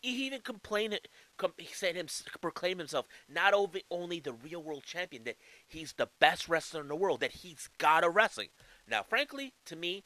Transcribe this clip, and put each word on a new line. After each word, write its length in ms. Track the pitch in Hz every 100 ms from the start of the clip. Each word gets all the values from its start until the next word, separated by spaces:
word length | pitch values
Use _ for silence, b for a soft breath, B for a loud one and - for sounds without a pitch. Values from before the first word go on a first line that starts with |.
he 240 | 254 247 269
even 160 | 262
complained, 580 | - 220 - 208 220 208 - B B _
com-, 160 | 185 -
he 100 | 165
said 240 | - 190 170
him, 120 | 160 - - -
proclaimed 380 | 170 - 180 185
himself 260 | 156 143 - B B
not 240 | 147 190
ov-, 220 | 202 202 185 -
only 280 | 175 175 175
the 140 | 143
real 280 | 117 135 170
world 200 | 156 147
champion, 400 | - 170 180 127 117
that 120 | 110 B B B
he's 260 | 160 156
the 160 | - 123 _
best 300 | 151 170 -
wrestler 320 | 165 - 165
in 60 | 143
the 80 | 151
world, 240 | 196 131
that 120 | 131
he's 380 | - 180 156 - _
God 260 | 151 160
of 120 | 175 175
wrestling. 340 | 220 - 98 _ B B -
Now, 160 | 110
frankly, 500 | 101 226 285 277 269 _ -
to 100 | 160
me 280 | 170 190